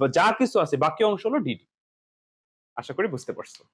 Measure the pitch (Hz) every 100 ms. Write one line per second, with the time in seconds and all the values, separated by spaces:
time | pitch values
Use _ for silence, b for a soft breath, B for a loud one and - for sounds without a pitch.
0 | 135 160 202 220 254 208 151 135 151 -
1 | 214 196 220 285 151 104 _ _ _ _
2 | _ _ _ _ _ _ _ - 120 135
3 | 208 127 - 107 - - _